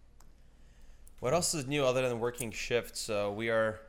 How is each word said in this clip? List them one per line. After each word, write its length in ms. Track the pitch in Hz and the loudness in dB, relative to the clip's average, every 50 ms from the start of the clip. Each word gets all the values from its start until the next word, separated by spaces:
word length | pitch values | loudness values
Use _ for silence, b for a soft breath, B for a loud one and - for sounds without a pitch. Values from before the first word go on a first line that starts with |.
| - - - - - b b b b b b b b b b b b b b b b b - - | -20 -20 -20 -20 -20 b b b b b b b b b b b b b b b b b -10 -4
What 140 | - 120 143 | 0 2 2
else 180 | 170 175 - - | 2 2 0 0
is 140 | 165 135 | -2 -2
new 180 | 127 143 147 135 | 0 2 2 4
other 240 | 127 123 131 131 127 | 4 4 4 2 2
than 120 | 120 117 | 0 0
working 320 | 110 123 120 - 131 113 98 | 0 -2 -2 -2 -4 -4 -4
shifts? 580 | - - - 123 117 110 - - - - - | -6 -2 0 0 0 0 -2 -6 -8 -4 -2
Uh, 220 | 110 104 104 101 101 | 0 0 0 0 0
we 160 | 104 113 113 | -2 0 2
are 300 | 113 113 110 110 107 - - | 2 4 4 2 0 -4 -8